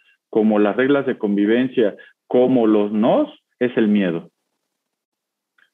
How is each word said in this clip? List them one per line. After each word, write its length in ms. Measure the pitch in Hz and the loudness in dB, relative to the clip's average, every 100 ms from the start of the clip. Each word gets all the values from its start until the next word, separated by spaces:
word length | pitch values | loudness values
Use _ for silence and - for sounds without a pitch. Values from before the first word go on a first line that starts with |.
| _ _ _ | _ _ _
como 300 | 113 107 107 | -2 2 2
las 160 | 104 98 | 0 0
reglas 300 | 131 143 131 | 0 0 -2
de 120 | 117 | -4
convivencia, 800 | 104 101 104 117 131 127 104 - - _ - | -4 0 0 0 0 0 -2 -4 -16 _ -4
como 400 | 123 127 131 110 | 0 2 2 2
los 240 | 107 104 | 2 0
nos, 360 | 107 120 190 - - _ - | 0 0 0 -2 -8 _ -6
es 180 | 123 120 | -4 -2
el 120 | 110 | 0
miedo. 420 | 104 95 82 - _ _ _ _ _ _ _ _ _ _ _ _ _ _ | 0 0 -4 -10 _ _ _ _ _ _ _ _ _ _ _ _ _ _